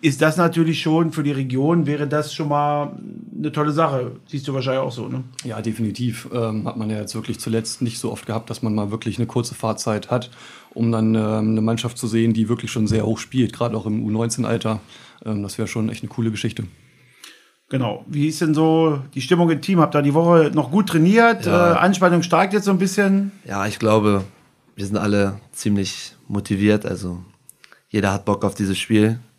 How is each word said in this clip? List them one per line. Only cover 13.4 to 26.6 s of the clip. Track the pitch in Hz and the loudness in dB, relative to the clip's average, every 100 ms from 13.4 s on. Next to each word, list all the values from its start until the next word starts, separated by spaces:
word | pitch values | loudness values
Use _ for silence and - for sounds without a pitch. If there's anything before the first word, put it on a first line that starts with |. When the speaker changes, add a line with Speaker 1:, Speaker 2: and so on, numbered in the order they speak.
| 117 | -2
Speaker 2:
gerade | - 120 110 | 0 -4 -2
auch | 110 | -4
im | 107 | -4
U | 110 | -2
neunzehn | 110 117 113 | -2 -2 -2
Alter. | 110 113 113 107 - - - _ 110 | -2 -2 -2 -4 -8 -20 -20 _ -8
Ähm, | 107 | -6
das | 101 - | -6 -6
wäre | 107 | -6
schon | 117 107 | -4 -4
echt | 110 | -6
eine | 120 | -10
coole | - 113 | -4 -4
Geschichte. | 107 113 - 104 - _ _ _ _ - - _ _ _ | -2 -6 -6 -12 -14 _ _ _ _ -20 -20 _ _ _
Speaker 1:
Genau. | 135 120 104 - | -4 -2 -4 -8
Wie | 147 151 | -2 -2
ist | 151 | 0
denn | 165 | 0
so | 147 160 160 160 143 131 | 4 4 4 2 0 -6
die | - | -10
Stimmung | 123 175 170 | 0 4 4
im | 156 | 2
Team? | - 185 | 2 4
Habt | 147 147 | 4 4
ihr | |
die | 143 | 4
Woche | 147 170 170 151 | 4 6 6 6
noch | 151 127 | 2 0
gut | 180 196 | 0 2
trainiert? | 165 165 220 233 233 | 4 6 6 6 4
Speaker 3:
Ja. | 175 170 170 | 2 4 4
Speaker 1:
Äh, | 165 | 6
Anspannung | 180 185 180 170 | 4 4 4 4
steigt | 170 165 190 | 4 2 4
jetzt | 208 196 | 2 2
so | |
ein | 185 | 2
bisschen? | 190 190 196 196 196 - | 2 2 2 2 0 -8
Speaker 3:
Ja, | - 101 101 | -10 -4 -4
ich | 104 | 0
glaube, | 110 107 104 101 95 - _ _ _ - | 4 4 4 2 0 -14 _ _ _ -10
wir | 98 | -4
sind | 104 | -2
alle | 104 104 98 101 - | 0 2 2 -2 -14
ziemlich | - 110 101 95 - - _ _ | -6 0 0 -2 -6 -14 _ _
motiviert. | 101 101 98 | -6 -2 0